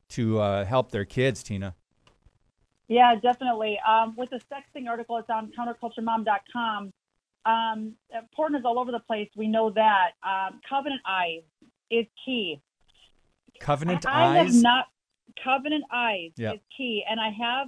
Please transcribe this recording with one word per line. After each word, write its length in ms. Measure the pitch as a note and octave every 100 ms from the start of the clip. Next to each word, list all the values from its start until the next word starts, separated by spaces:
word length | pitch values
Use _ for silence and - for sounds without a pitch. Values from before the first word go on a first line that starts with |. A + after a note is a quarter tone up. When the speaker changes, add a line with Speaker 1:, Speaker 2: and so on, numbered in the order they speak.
| _
Speaker 1:
to, 300 | - A2 A2
uh, 260 | G2+ G2 F#2+
help 260 | C3 -
their 140 | G#2 G2+
kids, 360 | B2+ C3 G#2+
Tina. 340 | - G2 G2 - _ _ _ _ _ _ _ _ _ _ -
Speaker 2:
Yeah, 280 | A#3 B3 A3
definitely. 640 | B3 B3 B3+ A3 A3 G#3 A3
Um, 280 | A3 A3+ A3+
with 140 | B3+
the 100 | B3 -
sexting 360 | C#4 - D4 A#3+
article, 300 | A#3 A#3 A#3
it's 120 | A3+
on 220 | A3 G#3+ A#3
counterculturemom 680 | A#3+ - A#3 A3+ A3+ A3+ G#3+
dot 160 | G3+ -
com. 400 | A#3+ A3+ G#3 G3 - _ _ _ _ A3+
Um, 480 | A3+ A3+ A3 A3 - _ A#3
uh, 60 | A3+ -
porn 180 | D#4 C#4+
is 80 |
all 140 | A#3+ B3
over 140 | B3
the 80 | A#3
place. 300 | - A3 G#3 G#3
We 120 | A3
know 220 | A3 A3
that. 400 | G#3 G#3+ G3 F3 -
Um, 400 | F#3 F#3+ F#3+ - -
Covenant 320 | C#4 C#4+ C4 F#3
Eyes 380 | F#3+ E3+ D#3+ _ _ - _ -
is 160 | A3+ A3 - C4+
key. 360 | B3 F3+ C#3+ _ _ _ _ _ _ _ _ _ -
Speaker 1:
Covenant 460 | - C#3+ E3 E3+ E3+
Speaker 2:
I, 60 |
I 280 | F#3+ - F4
Speaker 1:
Eyes? 140 | D#4+
Speaker 2:
have 100 | A#3+
not. 220 | A#3+ B3+ B3+ _ _ _ _ -
Covenant 400 | C4 C4+ C#4+ D4+ -
Eyes 400 | A#3+ A#3 G3 E3 -
Speaker 1:
Yeah. 160 | A2
Speaker 2:
is 60 | G#3+ _ -
key, 260 | B3 G#3 G3
and 100 | A3+
I 120 | A3
have 360 | G#3 A#3+ B3+